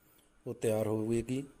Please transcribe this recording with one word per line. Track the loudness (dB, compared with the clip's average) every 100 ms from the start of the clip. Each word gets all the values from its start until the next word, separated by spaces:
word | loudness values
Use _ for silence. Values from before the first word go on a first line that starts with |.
| _ _ _ _
ਉਹ | -10
ਤਿਆਰ | -2 0 2 2
ਹੋਵੇਗੀ। | 0 2 0 0 -4 -6